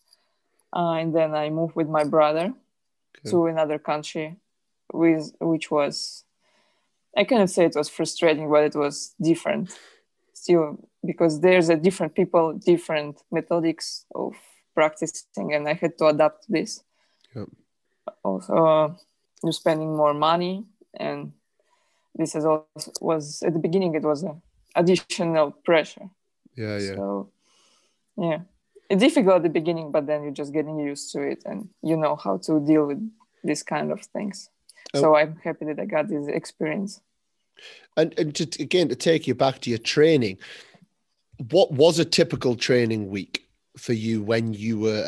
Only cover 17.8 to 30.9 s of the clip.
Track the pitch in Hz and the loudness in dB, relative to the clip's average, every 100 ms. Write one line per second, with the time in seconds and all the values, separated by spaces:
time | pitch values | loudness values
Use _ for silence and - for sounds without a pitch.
17.8 | _ _ - - - 95 - - 160 156 | _ _ -18 -10 -6 -6 -2 2 4 4
18.8 | 151 170 _ _ _ _ 165 160 180 156 | 2 -4 _ _ _ _ -6 -2 -2 -2
19.8 | 156 156 151 147 156 170 175 190 226 _ | -2 2 2 2 2 2 0 -6 -12 _
20.8 | _ - 147 147 147 - _ _ _ _ | _ -10 -8 -8 -12 -18 _ _ _ _
21.8 | _ _ _ - 160 160 156 156 156 - | _ _ _ -6 -4 0 0 0 -2 -16
22.8 | - - - 160 147 - 160 160 156 185 | -14 -6 -2 -2 -4 -4 -2 0 0 0
23.8 | 185 151 151 143 175 156 _ _ _ - | 0 0 -2 -2 -4 -10 _ _ _ 0
24.8 | 175 180 - - 170 160 147 - - 165 | 4 2 0 -4 0 2 0 -2 2 2
25.8 | - - 196 _ _ _ _ - 107 104 | 2 -6 -20 _ _ _ _ -10 -6 -4
26.8 | 98 98 98 101 98 _ _ _ _ _ | -6 -6 -6 -6 -8 _ _ _ _ _
27.8 | _ _ _ - 170 156 180 _ _ _ | _ _ _ -6 -4 -4 -8 _ _ _
28.8 | - 190 254 294 196 185 165 156 160 165 | -2 2 4 4 4 4 2 -2 -2 -4
29.8 | 156 156 143 151 147 139 143 151 151 156 | -2 -2 -2 -4 -6 -8 -6 -4 -4 -4
30.8 | 147 | -6